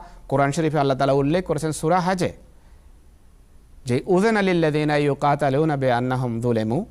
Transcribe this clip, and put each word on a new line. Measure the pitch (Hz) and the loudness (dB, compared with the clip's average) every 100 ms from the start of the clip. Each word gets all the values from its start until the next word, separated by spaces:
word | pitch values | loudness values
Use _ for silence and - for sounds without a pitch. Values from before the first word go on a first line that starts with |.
| - - - | -2 -18 -4
কোরআন | 135 139 | 0 0
শরীফে | 151 160 151 | 0 0 0
আল্লাহ | 139 135 | 0 0
তাআলা | 135 | 2
উল্লেখ | 139 139 175 180 | 2 2 0 -2
করেছেন | 147 156 | -4 -4
সূরা | 151 160 180 | -4 0 0
হাজে, | 175 190 135 - - - - - - - - - - - - - - - 127 | 0 -2 -4 -6 -20 -20 -20 -20 -20 -20 -20 -20 -20 -20 -20 -20 -20 -14 -4
যে | 123 - | -2 2
"উযিনা | 180 220 220 | 2 4 2
লিল্লাযিনা | 190 175 160 147 151 147 | 2 2 2 0 0 2
ইউকাতালুনা | 147 139 147 143 143 135 160 143 | 0 0 0 0 0 0 0 0
বিআন্নাহুম | 131 120 127 127 127 113 | 0 0 0 -2 -4 -2
যুলিমু | 120 113 110 131 226 | 0 0 0 -2 -4